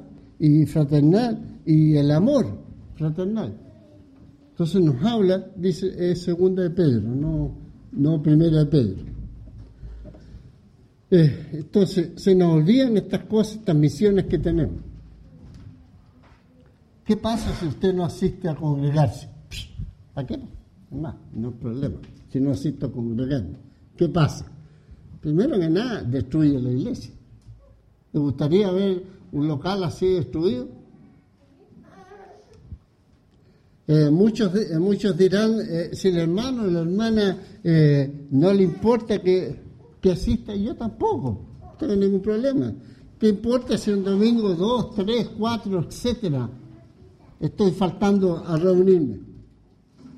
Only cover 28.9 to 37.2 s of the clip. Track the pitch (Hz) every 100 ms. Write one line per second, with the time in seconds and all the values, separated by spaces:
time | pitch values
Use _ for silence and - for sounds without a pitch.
28.9 | 180 - - - - 151 139 175 202 170
29.9 | - 185 185 - 156 180 247 - - -
30.9 | - - _ _ _ _ _ 427 - -
31.9 | 381 381 403 392 427 _ 440 - - _
32.9 | _ _ _ _ _ _ _ _ _ -
33.9 | 156 151 160 220 220 196 196 196 160 190
34.9 | 202 208 165 185 196 220 220 160 165 175
35.9 | - 190 170 165 185 254 247 202 170 165
36.9 | 196 226 220